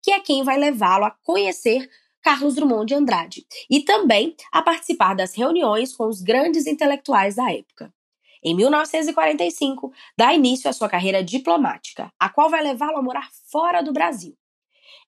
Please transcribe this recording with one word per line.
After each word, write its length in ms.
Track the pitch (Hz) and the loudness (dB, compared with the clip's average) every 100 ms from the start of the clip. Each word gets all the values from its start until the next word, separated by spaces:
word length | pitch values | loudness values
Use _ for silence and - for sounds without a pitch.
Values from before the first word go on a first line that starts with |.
que 100 | - | 2
é 80 | 392 | 0
quem 240 | 392 269 | 0 0
vai 120 | 269 269 | 2 0
levá-lo 480 | 294 247 190 190 | 0 0 2 2
a 60 | 214 | 2
conhecer 800 | - - 370 196 - 240 240 262 _ _ _ | -4 -2 0 0 0 0 0 -4 _ _ _
Carlos 320 | 330 262 285 | 0 2 0
Drummond 320 | 262 294 226 214 | 0 0 0 0
de 80 | |
Andrade 500 | 285 277 185 170 - _ - - | 0 2 0 -2 -14 _ -20 0
e 120 | 285 | 0
também 540 | 294 415 339 202 - - - | 2 2 4 4 2 -6 -2
a 120 | 311 | 0
participar 520 | 330 330 - - 185 | 0 -2 -4 0 0
das 200 | 190 185 | 0 -4
reuniões 600 | - 254 339 269 214 254 | -2 -2 0 0 0 -2
com 120 | - 220 | -4 -6
os 160 | 202 | -4
grandes 440 | 180 247 320 320 285 | 0 0 2 0 -2
intelectuais 720 | 294 285 277 285 226 202 202 | 0 0 -2 0 0 0 -2
da 160 | 247 | -4
época. 400 | 135 - _ - _ _ _ _ _ 165 | -4 -10 _ -20 _ _ _ _ _ -2
Em 80 | |
mil 160 | 170 247 | 2 4
novecentos 380 | 302 311 320 320 | 2 0 -2 -2
e 60 | |
quarenta 280 | 320 320 302 | 0 0 2
e 80 | 349 | -2
cinco, 400 | 320 277 262 262 - - - | -2 -4 -4 -12 -16 -18 2
dá 160 | 240 | 4
início 340 | 330 247 262 277 | 4 2 2 -2
à 40 | |
sua 120 | 254 208 | -2 -2
carreira 380 | 180 190 196 | -2 0 -2
diplomática, 880 | 180 247 262 339 262 - - - - _ | -2 -4 0 0 0 -4 -14 -14 -16 _
a 80 | 190 | -2
qual 220 | - 311 | 2 2
vai 120 | 320 | 2
levá-lo 360 | 302 247 294 311 | -2 -4 -4 -4
a 40 | |
morar 240 | 254 247 - - _ | -4 -6 -12 -20 _
fora 320 | 294 339 349 | -2 0 0
do 80 | 302 | -2
Brasil. 460 | 294 339 240 170 - _ _ _ _ _ - | -2 -2 -4 -14 -20 _ _ _ _ _ -20